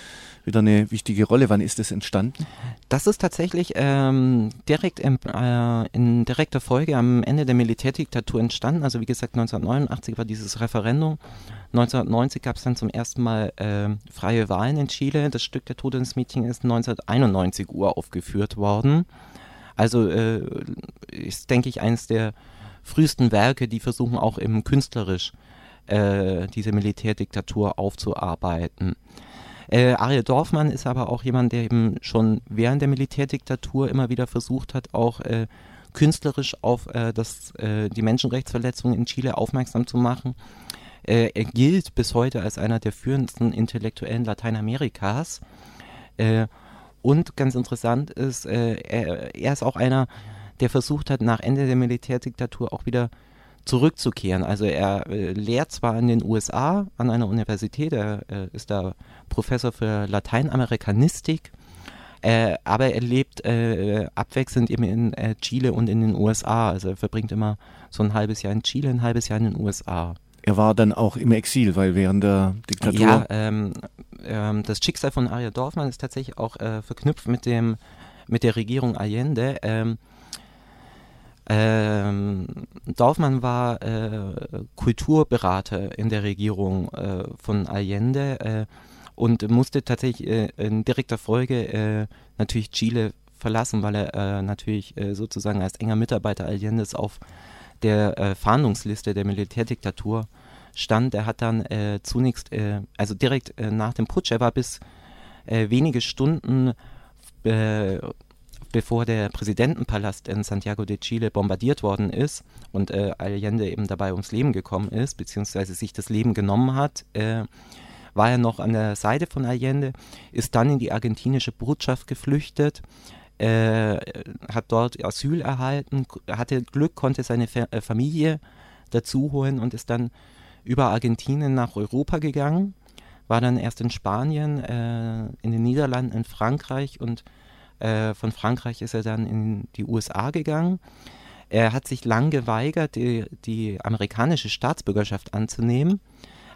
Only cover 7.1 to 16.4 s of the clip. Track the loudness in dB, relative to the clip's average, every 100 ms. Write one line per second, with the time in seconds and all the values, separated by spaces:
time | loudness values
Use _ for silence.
7.1 | 4 4 2 4 4 2 0 -2 -2 -4
8.1 | -6 -4 0 -2 -2 -2 0 0 -2 -4
9.1 | -4 -4 -2 -2 -2 0 0 0 -4 -6
10.1 | -6 -6 -6 -8 -4 -2 0 0 2 0
11.1 | -2 -8 -18 -18 -18 -2 2 2 2 0
12.1 | 2 2 -2 -6 -4 -2 -2 -2 -4 -6
13.1 | -2 0 0 -2 -4 -2 0 -2 -4 -8
14.1 | -6 0 2 2 2 2 0 -2 -2 0
15.1 | 0 0 -2 -4 -6 -8 -6 -4 -2 -2
16.1 | -4 -4 -2